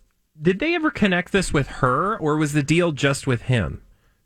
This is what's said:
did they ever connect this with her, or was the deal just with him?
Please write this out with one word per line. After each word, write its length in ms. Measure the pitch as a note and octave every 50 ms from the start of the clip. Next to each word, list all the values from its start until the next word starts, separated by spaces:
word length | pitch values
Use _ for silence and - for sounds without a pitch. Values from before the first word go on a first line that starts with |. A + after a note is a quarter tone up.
| _ _ _ _ _ _ _ D#3
did 160 | D3+ F3+ G3 G3+
they 160 | D4 D#4+ F4
ever 160 | E4+ D#4 D4+
connect 400 | - - G#3 G3 F3+ F3 F3 -
this 220 | - F#3+ E3+ -
with 160 | - D3 C3 -
her, 480 | - - C#3 B2+ B2+ D3 F3+ G3+ A3+ G3
or 180 | D#3 D3 D3+
was 160 | D#3 D#3 C#3+ D3
the 80 | D3+
deal 280 | C#3 C#3 D#3 E3+ F3 E3+
just 360 | D3 B2 C#3+ C#3 C#3 - -
with 160 | C#3 B2 A2+
him? 400 | - - B2+ A#2 E2+ C#2 - - - _ _ _ _ _ _ _ _